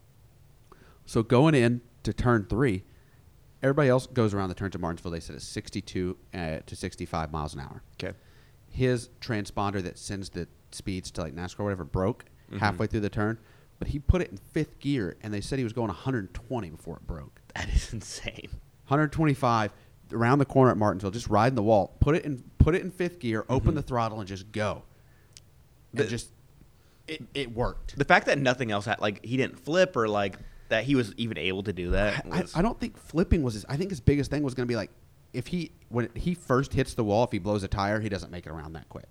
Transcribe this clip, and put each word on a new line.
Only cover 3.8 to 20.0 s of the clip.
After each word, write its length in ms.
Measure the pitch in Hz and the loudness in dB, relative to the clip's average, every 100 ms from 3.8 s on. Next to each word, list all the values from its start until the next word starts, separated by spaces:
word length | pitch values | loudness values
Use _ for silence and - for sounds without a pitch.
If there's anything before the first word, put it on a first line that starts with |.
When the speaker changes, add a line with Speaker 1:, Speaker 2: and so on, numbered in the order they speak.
| 139 | 4
Speaker 1:
else 160 | 127 - | 4 2
goes 260 | 127 110 | 0 2
around 140 | 98 95 | 2 -2
the 60 | |
turns 200 | 87 98 | -4 -6
of 60 | 87 | -4
Martinsville. 300 | 85 85 90 | -4 -4 -6
They 80 | 85 | -8
said 160 | - 73 | -8 -12
it's 80 | - | -10
sixty-two, 720 | 110 - 104 - 98 90 92 - | -10 -8 -8 -6 -4 -4 -6 -10
uh, 240 | 95 82 78 - | -8 -6 -6 -8
to 80 | - | -10
sixty-five 540 | 92 - 87 85 80 | -8 -8 -6 -4 -4
miles 220 | 78 76 | -4 -6
an 60 | 71 | -8
hour. 220 | 69 - - - | -12 -14 -18 -12
Speaker 2:
Okay. 140 | 92 92 - - - - - | -10 -10 -18 -20 -20 -20 -12
Speaker 1:
His 380 | - 127 123 117 - | -2 0 0 -4 -12
transponder 640 | - 107 98 - 101 98 | -6 -4 -4 -4 -2 -2
that 160 | 87 - | -4 -8
sends 320 | - 98 95 | -10 -10 -8
the 180 | 90 85 _ _ | -8 -10 _ _
speeds 400 | - - 92 - | -12 -6 -6 -6
to, 100 | - | -8
like, 120 | 80 | -8
nascar 260 | 76 90 - | -8 -10 -6
or 40 | |
whatever 200 | 104 95 | -4 -4
broke 400 | 76 - 95 127 - - - | -4 -2 0 -2 -10 -20 -12
Speaker 2:
Mm-hmm. 80 | 101 | 0
Speaker 1:
halfway 300 | 107 95 110 | 0 2 -2
through 100 | 113 | -2
the 100 | 101 | -2
turn, 300 | 113 107 117 - - - _ | 0 -2 -2 -10 -20 -20 _
but 80 | - | -6
he 140 | 143 | 0
put 200 | - 180 | 2 2
it 60 | - | 0
in 40 | 104 | -8
fifth 440 | - 160 151 - | -6 -2 -2 -4
gear, 360 | 139 139 90 - | -2 0 0 -4
and 100 | 107 | -6
they 80 | 104 | -6
said 160 | - 139 | -4 -2
he 40 | |
was 100 | 117 | -2
going 160 | 120 113 | -2 -4
a 40 | |
hundred 420 | - 131 127 95 | -4 -2 -2 -4
twenty 340 | - - 127 87 | -10 -8 -6 -6
before 280 | 78 - 80 | -10 -12 -12
it 100 | - | -10
broke. 340 | 80 69 - - | -10 -12 -20 -14
Speaker 2:
That 140 | - - | -8 0
is 240 | - - | 0 0
insane. 580 | 113 - - 113 - - - - _ - | -4 -10 -10 -10 -10 -12 -14 -16 _ 0
Speaker 1:
Hundred 260 | 143 151 | 2 2
twenty-five 600 | 156 156 131 123 113 104 - - - | 2 2 4 2 2 0 -4 -20 -20